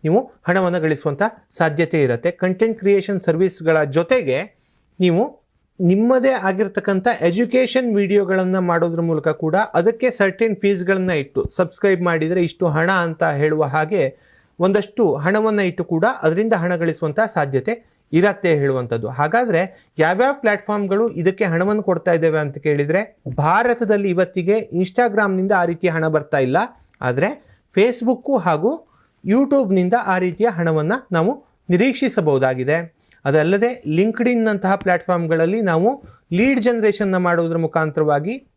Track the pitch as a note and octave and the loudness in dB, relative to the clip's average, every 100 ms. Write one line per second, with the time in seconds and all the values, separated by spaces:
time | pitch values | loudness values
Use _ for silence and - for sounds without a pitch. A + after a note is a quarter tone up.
0 | D#3 F#3 C4 _ - F3+ F#3 F3 D#3 D3 | 2 0 0 _ -2 0 0 0 -2 -2
1 | D#3 C#3 G#3 - _ - D#3+ D3+ E3 D#3+ | -4 -2 -4 -4 _ -2 -2 0 -2 2
2 | C#3 D#3+ F3 E3+ F#3 F#3 A3+ A3 G3 G3+ | 0 0 -2 -2 -4 0 -2 0 0 0
3 | F#3+ G3 F#3 E3 F#3 F3 D#3+ D#3+ D3+ C#3 | 0 -4 -2 0 0 -2 -2 0 0 -2
4 | E3+ C4 D#3+ C3 G3 _ _ _ _ _ | 0 0 0 -4 -4 _ _ _ _ _
5 | F3+ E3+ C4+ C#4+ _ _ _ _ F3 F#3+ | 2 2 0 -6 _ _ _ _ 2 2
6 | A#3 B3+ C4 B3+ G3 F#3 G3+ F#3+ - G3 | 4 4 2 0 -2 -2 -2 -2 -2 0
7 | F#3 A3 E3+ F3 A#3 B3+ B3+ C4 B3 G3+ | 0 0 0 0 0 2 2 0 0 0
8 | G3+ G3+ F#3+ F#3+ F#3 F#3 F3+ E3+ E3+ E3 | 2 2 2 0 0 0 0 0 0 -2
9 | E3+ D#3+ D3 D#3 D#3+ F3 A3 - F3 A3+ | -2 -2 -2 -2 -2 -2 0 0 0 0
10 | B3+ A#3+ G3 F#3+ A3+ G3+ G3+ G3 F3+ F#3+ | -2 0 -2 0 -2 0 0 0 0 -2
11 | F#3 E3 C3+ - - - F3+ - G3+ F#3 | 0 -2 -2 -4 -4 -4 -6 0 0 2
12 | F3 E3 D#3 F3+ E3+ - F3+ D3+ E3+ F#3+ | 0 0 0 0 -2 -2 -2 0 0 0
13 | E3+ D#3+ E3 C#3+ D3+ D#3 D3 D3 D#3 G3 | -2 -2 -2 0 0 0 0 0 -2 0
14 | C3+ - _ _ _ _ F3+ G3 G3+ - | -2 -4 _ _ _ _ 0 0 -2 0
15 | G#3 C3+ D3+ G#3 A3 G#3 F#3+ - F3 D#3+ | 0 2 0 0 0 0 -2 -4 -4 0
16 | G3+ C4 D#3+ E3 A3 G#3+ E3+ F3 E3 D#3 | 0 0 -2 0 0 0 0 -2 -2 -2
17 | D#3+ D3 G#3+ F#3+ C#3+ C3+ C3 A#3 _ _ | -4 -2 -2 -2 -2 -2 -2 -8 _ _
18 | _ D#3 G3 G3 F3+ D#3 C#3 C3 B2 A#2 | _ 2 2 2 0 2 2 -2 -2 -4
19 | A#2 B2+ D3+ A3+ B3 E3+ F#3 - _ - | -6 -2 0 0 0 0 -2 -8 _ -2
20 | D#3 F#3+ B3+ C#4 A#3 G#3 G#3 G#3 G3+ G3 | 0 2 0 0 -2 -2 -2 -4 -2 0
21 | A#3 D#3 E3+ F#3+ G3+ E3 F#3+ G#3+ G3+ F3 | 0 0 -2 0 -2 0 0 0 0 -2
22 | F3+ E3+ D#3+ D#3 D3+ C#3 D3+ D3 C#3+ F3 | 0 2 2 0 -2 -4 -2 0 0 -2
23 | G#3+ _ - B2 D3 F#3 A#3+ A#3+ A3+ G#3+ | -2 _ -12 -4 0 2 2 0 0 0
24 | G3+ F3 F3+ F#3 F3 G#3 - E3+ F#3 - | 0 0 -2 -2 0 -2 -2 -4 -2 0
25 | A#3+ G3+ G#3 F#3 F#3+ G3 F3 E3+ F3+ D#3+ | 0 2 0 0 0 0 0 0 -2 0
26 | D#3+ D#3 D3 D3 C3 D3 A#3+ - _ _ | 0 0 0 0 0 0 -2 -8 _ _
27 | B2+ B2 F3+ D4+ _ _ _ - A3 A#3+ | -4 -2 -2 -4 _ _ _ 0 0 2
28 | A#3 B3+ - C4+ F3 D#3 F#3 D#4+ - _ | -2 -2 0 -2 0 0 0 -4 -10 _
29 | _ _ - A3+ C#4 C#4 A3+ F#3+ F3+ A#3 | _ _ 0 2 4 2 2 2 2 0
30 | G3+ F#3 F#3 E3 A3+ E3+ E3+ D#3 D3+ A#3+ | 0 -2 -2 0 -2 0 0 0 0 -4
31 | - E3+ E3+ C#4+ _ _ _ F3 B3 B3+ | -2 -2 0 -2 _ _ _ 2 2 0
32 | C4 - D#3 C3+ C3 C3 B2+ D#3+ E3+ _ | -2 0 0 2 0 -2 -2 -2 -4 _
33 | _ _ - D3 D#3 G3 C3 A#2+ - D#3 | _ _ 0 2 2 2 0 -2 -4 0
34 | G#3 A3 A#3+ A#3+ A3 G3+ F#3+ G3 G3 F3+ | 0 0 0 2 0 -2 -2 -2 0 -2
35 | - F3+ E3 E3 E3 G#3+ G3+ E3 G3 C4+ | 0 -2 0 0 0 0 0 2 0 -2
36 | - - _ E3+ B3 C4+ A3+ A#3 G#3+ G#3 | -10 -20 _ 0 2 2 0 0 0 0
37 | G3 F#3 F3+ E3+ E3 E3 D#3+ E3 D#3 D3 | 0 0 2 0 0 -2 -2 0 -2 0
38 | D3+ C#3+ D#3 C4 _ | 0 0 -2 -8 _